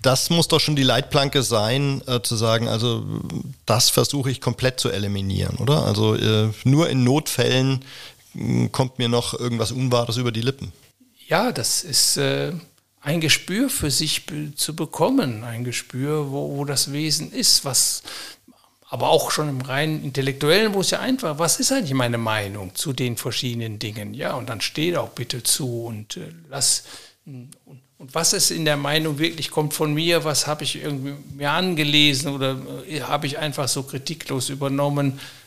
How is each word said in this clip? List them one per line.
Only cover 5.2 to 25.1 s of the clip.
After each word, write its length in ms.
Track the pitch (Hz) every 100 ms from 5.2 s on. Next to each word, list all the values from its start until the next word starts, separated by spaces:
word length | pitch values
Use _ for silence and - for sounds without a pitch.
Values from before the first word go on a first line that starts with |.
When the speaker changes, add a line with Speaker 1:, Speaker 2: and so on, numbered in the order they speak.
| 98 95 92 87
Speaker 1:
oder? 260 | 113 151
Also, 320 | - 104 110 110
äh, 340 | 107 110 110 107
nur 260 | 123 143 170
in 140 | 131
Notfällen, 800 | 123 143 - - 120 127 131 131 131 - - - _ -
mm, 320 | 120 120 117
kommt 320 | - 127 -
mir 100 | 120
noch 280 | 120 117 -
irgendwas 360 | 120 117 107
Unwahres 420 | 113 131 120 120 117
über 160 | 123
die 100 | 113
Lippen. 300 | 117 135 - - _ _ _ _ -
Speaker 2:
Ja, 240 | 165 247
das 320 | 180 - -
ist, 320 | 180 135 - -
äh, 380 | 135 139 143 165 - _ _ _
ein 200 | - 165
Gespür 480 | 160 - - 190 269
für 220 | - 156
sich 340 | 131 156 - -
be-, 300 | 156 151 143
zu 200 | - 156
bekommen, 680 | 160 - 175 269 160 110
ein 200 | 120 113
Gespür, 680 | 123 120 - 127 139 151 139
wo, 260 | 139 147 143
wo 80 | 143
das 260 | 139 -
Wesen 400 | 139 156 151 -
ist, 320 | - - -
was, 380 | 139 123 - - - - - - _ - _ _ -
aber 200 | 113 131
auch 200 | 156 -
schon 180 | - 151
im 120 | 135
rein 420 | 131 135 156 156
Intellektuellen, 680 | 147 135 135 131 147 180 220
wo 80 | 196
es 80 | 185
ja 100 | -
einfach, 380 | 226 262 165 147
was 220 | 165 -
ist 120 | 262
eigentlich 220 | 269 175
meine 240 | 135 120 117
Meinung 560 | 113 107 101 101 95
zu 200 | - 160
den 240 | 127 127 117
verschiedenen 600 | 135 - 127 117 113 104
Dingen? 360 | 113 107 101
Ja, 200 | 110 -
und 160 | 139 113
dann 120 | 107
steh 300 | - - 160
doch 180 | 170
bitte 340 | 113